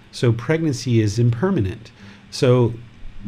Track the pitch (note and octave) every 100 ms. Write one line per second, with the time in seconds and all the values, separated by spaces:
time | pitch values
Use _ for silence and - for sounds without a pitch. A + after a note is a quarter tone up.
0 | - - B2 A#2 - D#3+ E3 B2 B2+ A2+
1 | G#2+ A#2 A#2+ A#2+ F#3+ F3+ F#2 - - -
2 | - - - - C3+ B2 A#2 - - -
3 | - -